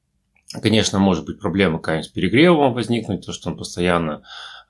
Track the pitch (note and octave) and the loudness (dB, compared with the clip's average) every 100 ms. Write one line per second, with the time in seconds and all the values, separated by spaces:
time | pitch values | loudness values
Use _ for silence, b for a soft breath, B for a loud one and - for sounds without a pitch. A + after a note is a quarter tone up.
0 | _ _ _ _ - - G#2+ A2 G2 G2 | _ _ _ _ -18 -4 2 2 2 2
1 | G2 E2 D2 - F#2 F#2 F#2 D#2+ - D#2+ | 2 2 -4 -8 -4 0 2 0 -2 -4
2 | - G#2+ F2 A2 F3 D#3+ C3+ A#2+ A2 A#2 | -4 -4 0 4 6 6 2 0 -2 -2
3 | A2 F#2 - F2 F2 - F2+ - F2+ F2 | -2 -6 -6 -10 -8 -8 -8 -2 0 2
4 | D#2+ D2+ B B B B | 0 -6 B B B B